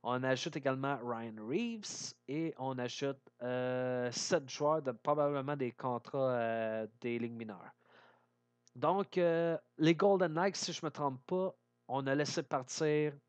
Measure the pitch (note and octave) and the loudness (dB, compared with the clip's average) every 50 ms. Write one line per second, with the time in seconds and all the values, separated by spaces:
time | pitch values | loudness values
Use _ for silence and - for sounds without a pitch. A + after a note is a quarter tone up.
0 | - A2+ B2 B2+ C3 C3 C3 B2+ - E3+ D3+ D#3+ C3+ C#3 C3 C3 C3+ C#3 C#3 B2+ | -2 -2 -2 0 2 2 2 2 0 -6 -6 -2 0 0 0 0 0 -2 -2 -2
1 | A#2+ A#2+ A#2+ A2+ A#2 A#2 A2 A2 G#2+ A2+ C#3+ F#3 A#3+ A#3 A3+ A3 G3+ - - - | -2 -4 -4 -4 -6 -8 -10 -8 -6 -4 -2 -2 -2 -4 -6 -8 -10 -10 -10 -10
2 | - - - _ _ - C3+ D#3 E3 E3 - - C3 C3+ C3 B2 B2 B2 - - | -10 -12 -12 _ _ -6 -4 -4 -4 -4 -4 -4 -6 -4 -4 -4 -4 -6 -4 -4
3 | C#3+ C#3 C3+ C3 _ - _ _ A#2+ B2 B2 B2 B2+ B2+ B2+ B2+ B2+ B2+ B2+ B2 | -4 -4 -4 -6 _ -20 _ _ -6 -4 -2 -2 -2 -2 -2 -2 -2 0 0 0
4 | B2 B2 B2 - - - F#3+ E3 C#3 B2+ - - D3 D3 D#3 D#3+ C#3+ C3 A#2+ A2 | -2 -2 -4 -4 -2 2 0 0 0 -2 -6 0 2 2 2 2 0 -2 -6 -2
5 | _ D3 D3 D3+ D3 C#3+ D3 C#3 C3 C#3 D3 C#3+ C3 A#2+ A#2 - - B2+ B2 A#2 | _ 0 2 4 4 2 2 0 -2 -2 -2 -2 -2 -4 -4 -4 -4 -2 -2 -2
6 | - - - C#3 C3 C3 B2+ A#2+ A#2 A2+ A2+ A2+ A2 A2 A2 A2 A2 A2 _ _ | -4 -4 -2 0 2 2 2 2 0 0 0 0 -2 -2 -2 -4 -4 -6 _ _
7 | - A#2+ A#2+ A#2 A#2 A#2 A#2 A2+ A2+ G#2+ G2+ F2+ A2 A2+ - _ _ _ - - | -4 -2 -2 -2 -2 -4 -6 -8 -10 -10 -10 -12 -14 -18 -20 _ _ _ -20 -20
8 | - - _ _ _ _ _ _ _ _ _ _ _ _ _ B2+ C3+ D3+ F3+ G3 | -20 -20 _ _ _ _ _ _ _ _ _ _ _ _ _ 0 2 2 2 2
9 | G3 - - F#3 F3 E3+ E3 E3 E3+ E3+ E3 D3+ _ _ _ - D#3 D#3+ E3+ D#3 | 0 0 0 2 4 4 4 4 2 2 0 -2 _ _ _ 4 6 6 6 8
10 | G3 G3+ G3 F#3 F#3 E3+ D#3 E3 F3+ G3+ - - - - E3 - - D3+ - - | 6 6 6 6 4 2 2 2 0 0 0 -2 -6 -6 -6 -6 -6 -6 -4 -2
11 | D3 C#3 C3 C3 _ - F3+ F#3 F#3 F#3 - _ _ _ _ _ _ - B2 C3+ | -2 -2 -2 -4 _ -2 -2 0 0 -2 -4 _ _ _ _ _ _ -4 -2 -2
12 | C3+ C3+ C3+ D3 D3 C#3 - F3 D3 - - C3+ B2+ - - - D#3+ D3+ D3+ D3+ | 2 2 2 2 2 0 0 -4 -2 0 -2 -2 -2 -4 -4 0 2 4 4 4
13 | D3+ D3+ C#3+ C#3+ _ | 2 0 -2 -6 _